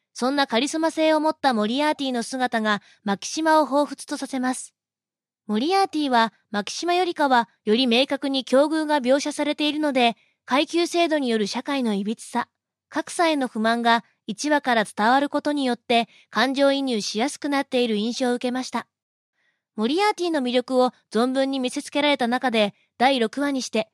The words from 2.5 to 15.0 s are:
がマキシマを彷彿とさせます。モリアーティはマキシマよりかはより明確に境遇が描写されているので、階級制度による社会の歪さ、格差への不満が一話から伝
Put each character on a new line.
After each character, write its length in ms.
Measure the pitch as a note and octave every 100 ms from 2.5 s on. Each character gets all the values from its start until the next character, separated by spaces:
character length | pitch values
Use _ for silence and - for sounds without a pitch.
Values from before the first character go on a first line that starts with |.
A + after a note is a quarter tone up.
| A3+
が 220 | G#3+ G3+ - _
マ 160 | G3+ G3+
キ 80 | -
シ 160 | D#4+
マ 180 | D#4+ D#4
を 60 | B3
彷 260 | C#4+ C#4
彿 160 | C#4 -
と 80 | D4
さ 120 | C4+
せ 100 | C4+
ま 160 | B3+
す。 200 | B3 - _ _ _ _ _ _ _ -
モ 100 | G#3+
リ 160 | D4+
ア 80 | G4
ー 60 | G4
テ 100 | D4+
ィ 100 | C#4+
は 240 | A#3 A3+ - _
マ 100 | G#3
キ 100 | G3+
シ 140 | - E4
マ 80 |
よ 100 | F4
り 120 | F4+ E4
か 100 | C#4+
は 220 | B3 - _
よ 100 | G#3+
り 140 | A3+ C4
明 180 | A#3 C#4
確 220 | C4+ C#4
に 160 | C4+
境 220 | - B3+ D4
遇 200 | D#4+ D4+
が 140 | D4
描 180 | A#3+ C#4+
写 140 | D4
さ 100 | D4
れ 140 | D4 D4
て 120 | D4+
い 40 |
る 80 | D4
の 120 | D4+
で、 240 | B3+ A#3 - _ _
階 240 | - C4 D#4+
級 180 | E4 F4
制 220 | F4 E4
度 100 | D#4
に 100 | B3
よ 100 | A3+
る 100 | G3
社 160 | A#3+
会 180 | D4 C#4
の 120 | A#3
歪 200 | G3 G3+ A3+
さ、 280 | - A#3+ - _ _ _ _
格 220 | D#4 -
差 160 | - E4
へ 80 |
の 140 | D4+ B3+
不 100 | A3
満 240 | A3+ A#3
が 220 | A#3 A#3 - _ -
一 220 | G3 D4
話 100 | D4
か 160 | C4 A#3
ら 80 |
伝 240 | G3 -